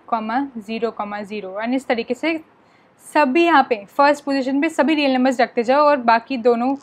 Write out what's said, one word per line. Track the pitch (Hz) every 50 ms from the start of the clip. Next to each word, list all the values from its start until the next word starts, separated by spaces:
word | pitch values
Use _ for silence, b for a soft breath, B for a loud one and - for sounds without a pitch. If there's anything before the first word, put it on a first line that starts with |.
| _ - 240
comma | 226 220 220 226 262 277 277 269 226 202
zero | 220 226 226 226 226 220
comma | - 208 208 208 208 208
zero। | 190 214 208 196 190 185
And | 202 220 240 254
इस | 269 254
तरीके | - 254 220 226 - 247
से | - - 311 330 311 - _ _ _ b b b b b b b b -
सभी | - - 311 302 262 254 339 339
यहाँ | 339 320 277 262 -
पे | 247 208 202 -
first | _ - 285 285 294 285 -
position | 277 277 277 247 262 269 277
पे | 320 320
सभी | 320 - 285 269 320
real | 294 294 269 262
numbers | 254 254 269 254 247
रखते | 240 214 - 247 226
जाओ | 220 262 285 302
और | 294 294 269
बाकी | 233 233 226 233 - - 269 247
दोनों | 220 247 233 226 240 262 277 277